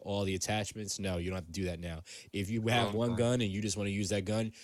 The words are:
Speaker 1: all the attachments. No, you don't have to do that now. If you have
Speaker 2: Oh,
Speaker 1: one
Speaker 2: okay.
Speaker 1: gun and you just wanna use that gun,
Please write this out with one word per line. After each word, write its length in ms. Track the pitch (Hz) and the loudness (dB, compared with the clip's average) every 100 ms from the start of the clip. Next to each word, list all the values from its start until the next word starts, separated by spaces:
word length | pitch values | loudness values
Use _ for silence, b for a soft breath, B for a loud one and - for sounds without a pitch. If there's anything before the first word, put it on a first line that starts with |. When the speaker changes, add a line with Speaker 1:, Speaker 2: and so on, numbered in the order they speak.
Speaker 1:
all 220 | 98 101 | -4 0
the 100 | 95 | 0
attachments. 640 | 95 - 104 101 110 101 - | 0 0 0 -2 -6 -6 -4
No, 180 | 98 90 | -2 0
you 140 | 87 | -2
don't 60 | 92 | -4
have 80 | 82 | -4
to 60 | |
do 120 | 90 | -4
that 160 | 90 85 | -2 -2
now. 220 | 87 80 B B B | -6 -8 B B B
If 160 | 101 95 | -4 0
you 100 | 113 110 | 0 4
have 260 | 120 110 | 4 4
Speaker 2:
Oh, 40 | 107 | 2
Speaker 1:
one 140 | 120 | 2
Speaker 2:
okay. 100 | 117 | 4
Speaker 1:
gun 180 | 117 123 | 4 4
and 100 | 104 | 2
you 120 | 98 | 2
just 160 | 107 104 | 0 0
wanna 100 | 101 | 0
use 220 | 98 95 | 0 2
that 160 | 104 92 | 0 2
gun, 260 | 107 113 B | 0 0 B